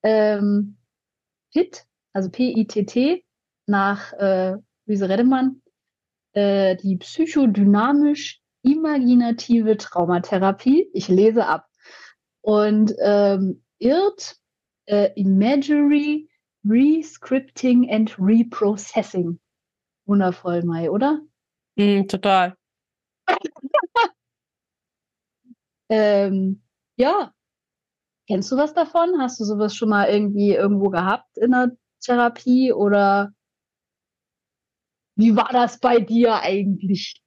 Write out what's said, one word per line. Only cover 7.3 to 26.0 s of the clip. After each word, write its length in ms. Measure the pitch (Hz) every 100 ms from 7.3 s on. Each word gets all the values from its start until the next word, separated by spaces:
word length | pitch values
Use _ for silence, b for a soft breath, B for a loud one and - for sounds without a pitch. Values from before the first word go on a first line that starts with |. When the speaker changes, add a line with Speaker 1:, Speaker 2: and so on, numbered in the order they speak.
| 302 262 202 202 208 240 285 294 294 - - _ _ 254 311 311 294 247 247 233 233 - 233 220 214
Speaker 1:
Traumatherapie. 1080 | - 180 170 175 180 190 196 196 254 302 403
Ich 140 | - -
lese 400 | 185 214 226 -
ab. 200 | 160 _ _ B B B B _ _
Und, 520 | 214 208 214 214 214 -
ähm, 640 | 202 202 202 196 190 - _ _
irt, 580 | 233 320 403 392 - - _ _ _ _
äh, 240 | - 208 202
Imagery, 1120 | 202 196 190 220 285 285 294 285 294 294 302 311 _ _ _
Rescripting 1200 | 202 226 285 320 311 - - 262 262 - 254 247 247
and 260 | 214 214 -
Reprocessing. 1200 | 185 226 233 - 202 208 - - - 185 175 170 _ _ _ _ _ _
Wundervoll, 580 | - 202 185 175 180 175
Mai, 280 | 170 165 165
oder? 280 | 202 269 302 - _ _ _ _ -
Speaker 2:
Mm, 280 | 202 202 196
total. 480 | 190 202 190 180 - _ _ _ _ _ _ -
Speaker 1:
<laughs> 840 | - 302 - 269 539 349 466 466 _ _ _ _ _ _ _ _ _ _ _ _ _ 247 - _ _ _
Ähm, 720 | 220